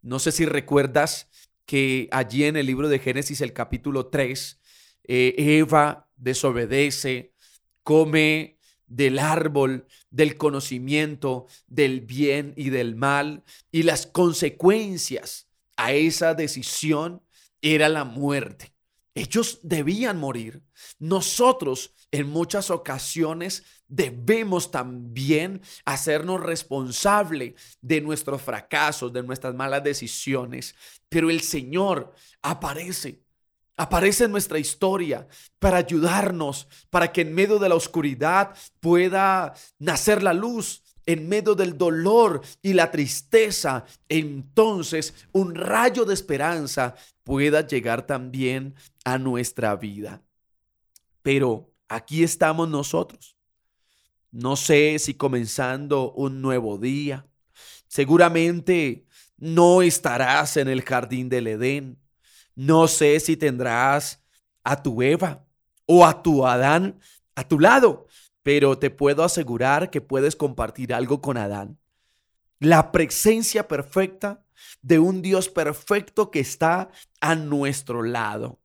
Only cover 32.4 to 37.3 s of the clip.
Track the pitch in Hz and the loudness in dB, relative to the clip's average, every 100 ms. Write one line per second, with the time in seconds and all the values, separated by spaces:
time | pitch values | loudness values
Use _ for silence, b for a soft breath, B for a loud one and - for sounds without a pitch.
32.4 | 143 170 - 151 175 180 135 - _ _ | -8 -6 -8 -10 -10 -10 -12 -16 _ _
33.4 | _ _ _ - 135 175 190 196 240 202 | _ _ _ -10 -2 2 2 4 2 0
34.4 | 196 156 147 - 190 190 170 120 - B | -4 -4 -6 -2 -2 -2 -4 -6 -8 B
35.4 | B _ 196 180 175 170 170 190 202 175 | B _ 0 2 0 0 0 0 -2 -4
36.4 | 147 139 - b b 175 170 180 160 | -6 -8 -16 b b 0 0 0 -2